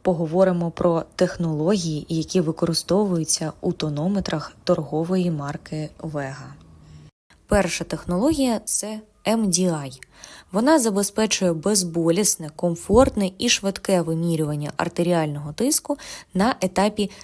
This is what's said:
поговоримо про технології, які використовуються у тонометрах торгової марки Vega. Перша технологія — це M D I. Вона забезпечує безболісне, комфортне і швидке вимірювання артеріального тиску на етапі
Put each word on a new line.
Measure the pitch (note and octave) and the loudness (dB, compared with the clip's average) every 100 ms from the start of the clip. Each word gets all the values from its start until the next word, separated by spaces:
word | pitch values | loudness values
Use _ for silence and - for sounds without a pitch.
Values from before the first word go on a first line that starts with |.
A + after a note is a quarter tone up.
поговоримо | - E3 D#3+ F3 F#3+ F3 E3+ | 0 0 0 2 2 2 -2
про | - F3+ E3 - - | 0 0 0 -4 -2
технології, | F3 - E3+ D3+ D#3+ G#3 E3 D3+ - | -2 0 -2 0 0 0 -2 -6 -4
які | E3 D#3 F#3 | -4 0 0
використовуються | D#3 D#3+ E3+ D#3+ - F#3 G#3 F3 D#3 - D#3+ - | 0 -2 -2 -2 0 0 2 -2 -2 -2 -4 -4
у | F3+ | -6
тонометрах | F3 D#3 D3 E3+ G3+ F3+ D#3+ - - | -4 -4 -2 -2 -2 -2 -4 -6 -6
торгової | - E3+ C#3+ D3+ E3 F#3 F3+ | 0 0 0 -4 0 0 0
марки | D#3 C#3+ D#3 - D#3 D3+ - | -2 -6 -10 -10 -8 -8 -10
Vega. | D#3+ D3 C3+ C#3+ C3 - - - - - - _ _ _ _ | -8 -6 -8 -10 -16 -20 -20 -20 -20 -20 -20 _ _ _ _
Перша | G#3 F3+ - | 0 2 -4
технологія — | - D#3+ - F3+ C4+ D#4 C4 A3 - | -6 -6 -2 0 2 2 2 0 0
це | - G#3 G#3+ - _ - | -2 -2 -12 -14 _ -2
M | A3+ G#3 | 2 4
D | E3+ F#3 | 4 4
I. | D#3+ C3+ B2+ - - - - - | 0 -6 -14 -20 -20 -20 -20 -4
Вона | F#3 B3+ D#4+ | 0 4 6
забезпечує | A3+ G3 G3 - A3 - F#3 | 4 0 0 0 0 2 0
безболісне, | D#3+ G3+ G#3 F3 E3 E3 E3+ G3+ - D#3 - | 2 2 2 0 0 2 2 2 0 -8 -4
комфортне | F3 E3+ - G#3+ C4+ - F#3 F#3+ | -4 -2 4 6 6 2 -2 0
і | A#3 | 0
швидке | - G3 F#3+ - F3+ | 0 -2 -4 0 0
вимірювання | D#3+ D#3+ E3+ D#3+ D3+ D3 D3 - | 2 0 0 0 0 -2 -6 -4
артеріального | E3 - F3 E3+ D#3 D3 D3 | -4 -2 0 2 0 -4 -10
тиску | D3 B3 D#4 - D4 - - - | -4 0 0 -4 -8 -8 -18 -6
на | F3+ A3 C4+ | 0 0 0
етапі | F#3 F#3+ G#3 G#3 G3 - | -2 0 0 0 -6 -6